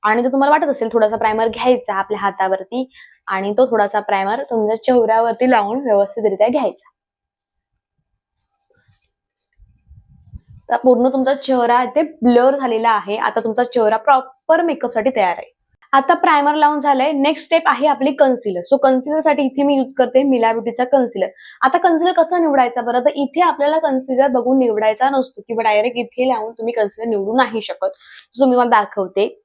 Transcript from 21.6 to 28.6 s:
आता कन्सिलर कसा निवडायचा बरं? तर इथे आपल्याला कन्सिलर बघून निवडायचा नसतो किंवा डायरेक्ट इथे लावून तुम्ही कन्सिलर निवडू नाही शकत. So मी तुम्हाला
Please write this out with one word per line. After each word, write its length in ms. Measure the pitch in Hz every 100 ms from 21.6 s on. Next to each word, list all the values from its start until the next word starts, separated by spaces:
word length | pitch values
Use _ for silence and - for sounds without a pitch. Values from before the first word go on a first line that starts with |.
आता 180 | 262 370
कन्सिलर 340 | 381 330 349
कसा 260 | 359 320 349
निवडायचा 420 | 330 277 247 240
बरं? 200 | 233 247
तर 100 | 247
इथे 260 | 277 269 320
आपल्याला 380 | 359 294 285 320
कन्सिलर 500 | 320 262 262 254 277
बघून 300 | 247 233 269
निवडायचा 520 | 247 214 214 220 262
नसतो 300 | 277 262 -
किंवा 220 | 202 226
डायरेक्ट 360 | 226 208 226 240
इथे 300 | 233 - 254
लावून 240 | 240 220
तुम्ही 220 | 233 226
कन्सिलर 340 | 233 208 208 233
निवडू 280 | 208 196 240
नाही 260 | 240 220
शकत. 240 | - 175 190 - - - _ 233
So 60 | 269
मी 60 |
तुम्हाला 180 | 247